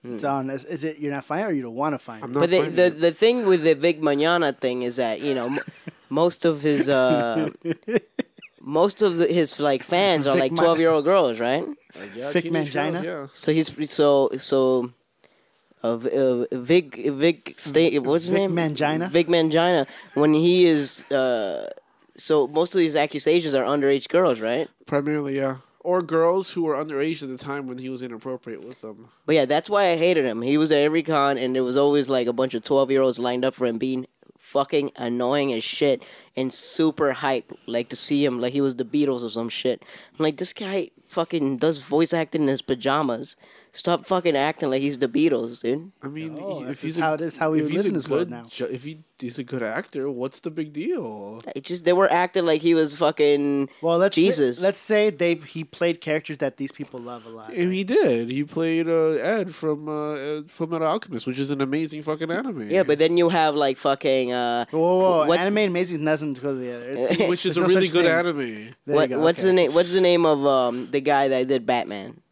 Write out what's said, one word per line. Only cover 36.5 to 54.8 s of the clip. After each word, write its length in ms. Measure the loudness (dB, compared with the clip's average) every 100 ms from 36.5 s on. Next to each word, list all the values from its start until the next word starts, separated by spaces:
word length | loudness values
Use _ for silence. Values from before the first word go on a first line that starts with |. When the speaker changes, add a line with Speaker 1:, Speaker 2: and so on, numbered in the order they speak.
Speaker 3:
super 600 | -6 -8 0 0 0 -2
hype, 380 | 0 -2 -2 -6 -18 -6
like, 220 | -6 -6
to 80 | -6
see 280 | -2 0
him, 160 | 0 0
like 120 | -2
he 80 | 0
was 160 | -2 -2
the 80 |
Beatles 400 | -4 0 0 -2
or 60 | -4
some 180 | -6 -6
shit. 340 | -4 -4 -4 -10 -20 -20 -4
I'm 60 |
like, 140 | -4 -2
"This 160 | -8
guy 380 | -6 -6 -4 -6 _ _
fucking 500 | -6 -4 -2 -2 0
does 200 | 0 -2
voice 340 | -2 0 2
acting 280 | 0 -2 -2
in 60 | 0
his 140 | -2
pajamas. 720 | -4 -2 0 0 0 -4 -10 -18 -20 -20 _
Stop 300 | -6 -2 -2
fucking 320 | 0 0 2 2
acting 320 | 0 -2 -2
like 120 | 0
he's 160 | -2 -2
the 100 | -2
Beatles, 520 | 2 2 2 -2 -6
dude." 320 | -4 -4 -6 _
Speaker 2:
I 60 | -14
mean, 260 | -12 -12
Speaker 1:
No, 240 | -12 -10 -10
Speaker 2:
he, 60 |
Speaker 1:
that's 80 | -10 -10
Speaker 2:
if 40 |
he's 120 | -8 -2
Speaker 1:
just 20 |
Speaker 2:
a, 40 |
Speaker 1:
how 120 | -2
it 60 | -2
is, 140 | -6 -2
how 120 | 0
we 100 | 0
Speaker 2:
if 60 | 0
he's 60 | 0
Speaker 1:
live 20 | 0
in 40 |
Speaker 2:
a 60 | -2
Speaker 1:
this 100 | -2
world 120 | -2 -2
Speaker 2:
good 20 |
Speaker 1:
now. 140 | -8 -16
Speaker 2:
ju-, 160 | -10 -8
if 120 | -8
he, 200 | -12 -16 _ _
he's 200 | -12 -10
a 60 |
good 180 | -10 -6
actor, 480 | -4 -6 -8 -8 -6
what's 300 | -6 -8 -8
the 100 | -10
big 220 | -10 -10
deal? 720 | -8 -6 -6 -8 -12 -14 -14 -12
Speaker 3:
It 100 | -10
just, 200 | -8 -2
they 80 | 2
were 160 | 4 4
acting 340 | 4 2 0 2
like 140 | 2
he 100 | 4
was 200 | 4 2
fucking 760 | 2 0 4 4 4 2 0 -2 -4
Speaker 1:
Well, 160 | 0 2
let's 160 | 2 4
Speaker 3:
Jesus. 420 | 4 4 2 2
Speaker 1:
say, 60 |
let's 160 | 0 0